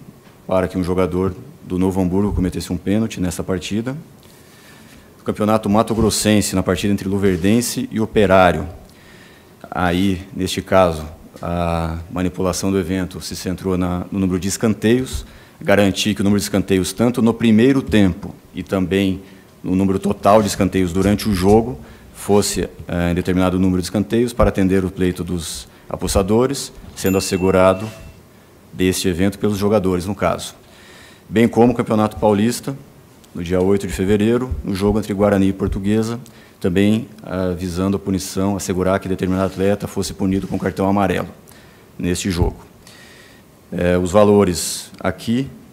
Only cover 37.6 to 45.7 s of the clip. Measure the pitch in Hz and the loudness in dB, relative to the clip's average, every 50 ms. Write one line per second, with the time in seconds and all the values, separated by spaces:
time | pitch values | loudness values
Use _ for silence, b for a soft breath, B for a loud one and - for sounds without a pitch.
37.6 | 90 92 85 87 95 98 98 95 - - 98 92 87 - - 95 95 98 101 92 | -6 -6 -4 -2 0 0 0 -2 -2 -2 -4 -4 -4 -6 -4 -2 -2 -2 -2 -2
38.6 | - - 98 90 92 92 95 98 - 92 95 90 98 90 92 92 95 92 78 90 | -4 -4 -2 0 0 0 0 0 0 -4 -4 -2 -2 -2 0 0 0 -2 -2 -2
39.6 | 92 98 104 104 - - - 101 95 - 92 - 101 95 95 95 92 90 - - | 0 0 0 -2 -4 -6 -6 -6 -6 -6 -6 -4 -2 -2 -2 -2 -2 -4 -6 -4
40.6 | - 98 87 - 98 92 98 101 98 90 90 92 92 85 - - - B B B | -4 -4 -2 -2 0 0 2 2 2 0 0 -2 -4 -8 -12 -18 -20 B B B
41.6 | B B B B B B B - 92 90 90 87 - 101 90 82 90 - - - | B B B B B B B -6 -4 -4 -2 -2 -2 -2 -2 0 -2 -2 -2 -6
42.6 | - - - - - B B B B B B B B B B B B B B - | -12 -20 -20 -20 -20 B B B B B B B B B B B B B B -20
43.6 | - - - 85 87 87 90 90 90 90 85 104 104 101 104 104 101 92 87 78 | -18 -10 -6 -2 0 2 2 2 2 2 4 6 6 6 6 6 4 4 2 -2
44.6 | - - - - - - - - - 92 90 - - - 113 123 135 135 - - | -4 -8 -8 -10 -12 -16 -14 -8 -6 -6 -6 -4 -4 -2 -2 -2 -2 -4 -8 -16
45.6 | - - | -20 -12